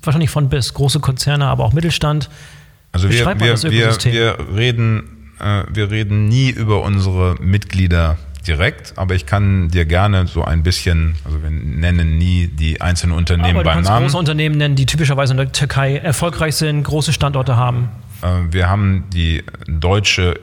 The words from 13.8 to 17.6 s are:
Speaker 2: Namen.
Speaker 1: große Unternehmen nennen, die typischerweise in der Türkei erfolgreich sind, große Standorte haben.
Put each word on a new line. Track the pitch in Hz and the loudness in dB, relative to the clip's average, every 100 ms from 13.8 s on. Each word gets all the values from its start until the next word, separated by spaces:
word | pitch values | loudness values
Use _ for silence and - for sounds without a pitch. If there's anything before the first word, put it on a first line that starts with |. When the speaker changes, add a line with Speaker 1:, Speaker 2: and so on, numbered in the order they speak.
| 90 | 2
Speaker 2:
Namen. | 113 135 | 2 2
Speaker 1:
große | 165 | 0
Unternehmen | 156 151 156 151 | 0 0 0 0
nennen, | 147 135 | 0 2
die | 131 | 0
typischerweise | 151 143 139 135 | 0 0 0 0
in | 131 | 0
der | 135 | -2
Türkei | - 139 139 135 143 | -2 -2 0 -2 -2
erfolgreich | 170 123 170 139 160 - | -2 -2 -2 -2 -2 0
sind, | 156 147 | -2 -2
große | 143 151 147 | -2 -2 0
Standorte | 127 143 139 131 | 0 0 0 0
haben. | 120 | 2